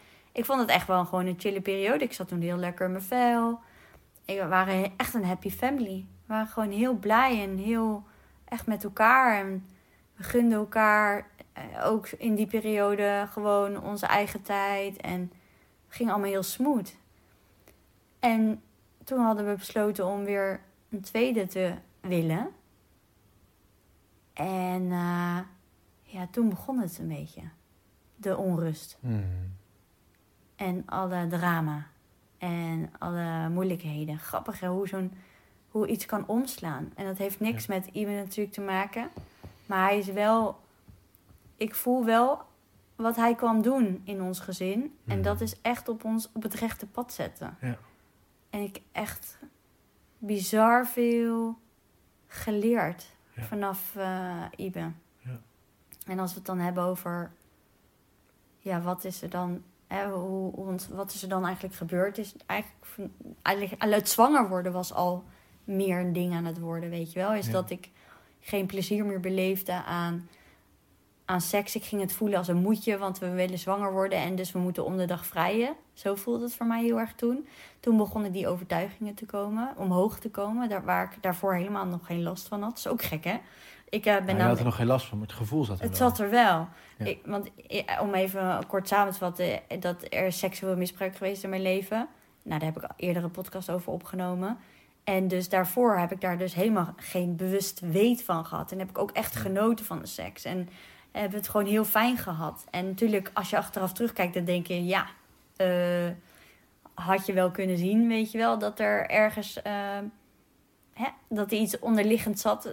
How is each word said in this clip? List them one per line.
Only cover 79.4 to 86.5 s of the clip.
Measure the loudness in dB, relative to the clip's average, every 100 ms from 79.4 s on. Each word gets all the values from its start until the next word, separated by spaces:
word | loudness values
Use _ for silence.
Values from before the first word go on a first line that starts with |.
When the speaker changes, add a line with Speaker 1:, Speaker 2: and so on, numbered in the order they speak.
| -2 -2 -4 -2
Speaker 1:
omhoog | 2 4 4 2
te | -6
komen, | -4 -2 0 -2
daar, | -2
waar | 0 0 0
ik | -2
daarvoor | -2 0 0
helemaal | 0 0 -2 -2
nog | -4 -4
geen | -4
last | -2 -4 -6
van | -6
had. | -6
Dat | -6
is | -4
ook | -4
gek, | -2 -4
hè? | -4 -4 -6 -20 -20 -20 -6
Ik, | 0 4
eh, |
ben | 4
Speaker 2:
Maar | 4
je | 4
Speaker 1:
dan | 4
Speaker 2:
had | 4
er |
nog | 2 2
geen | 4
last | 2 0
van, | -6
maar | -6
het | -6
gevoel | -2 0
zat | 0 -2
er | -2
Speaker 1:
Het | 2
Speaker 2:
wel. | 4
Speaker 1:
zat | 4
er | 2
wel. | 6 6